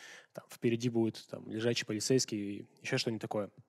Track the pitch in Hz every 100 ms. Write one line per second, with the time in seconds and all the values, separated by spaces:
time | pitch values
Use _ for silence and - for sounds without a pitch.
0 | - - - - - - 123 113 120 117
1 | 113 - - 104 101 107 117 120 - 107
2 | - 131 - 110 101 101 120 _ - 131
3 | - 110 113 110 98 -